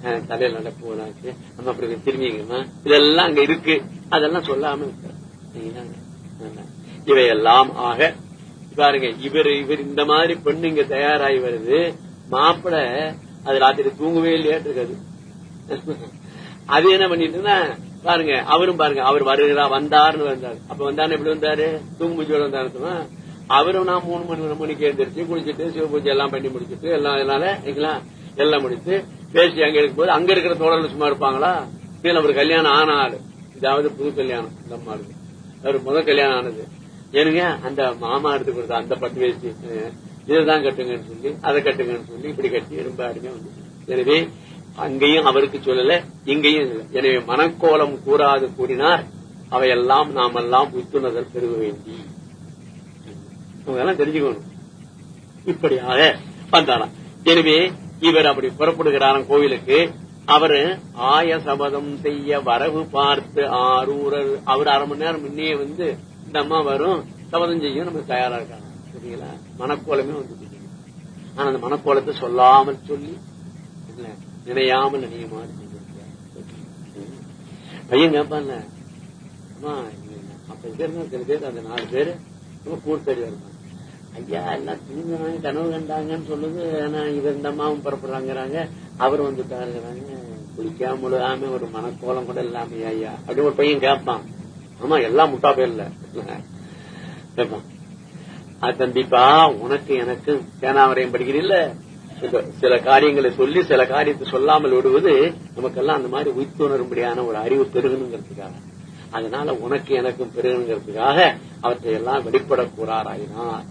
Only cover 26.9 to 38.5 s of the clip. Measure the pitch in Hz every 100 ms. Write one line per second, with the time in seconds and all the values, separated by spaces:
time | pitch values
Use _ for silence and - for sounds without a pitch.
26.9 | 160 143 139 135 139 175 196 143 139 156
27.9 | 156 - - - - 147 151 131 123 170
28.9 | 190 - - - 165 175 156 151 151 147
29.9 | 131 175 156 180 185 170 165 160 165 156
30.9 | 143 147 135 135 135 156 175 131 - -
31.9 | - 170 170 151 139 147 165 156 143 156
32.9 | 147 131 - - - - - 135 143 147
33.9 | 143 143 135 127 120 110 110 - - 110
34.9 | 107 104 - - - - - 131 135 127
35.9 | 147 156 143 139 131 123 110 - - -
36.9 | - - 135 156 160 175 147 131 139 131
37.9 | 117 117 135 147 139 131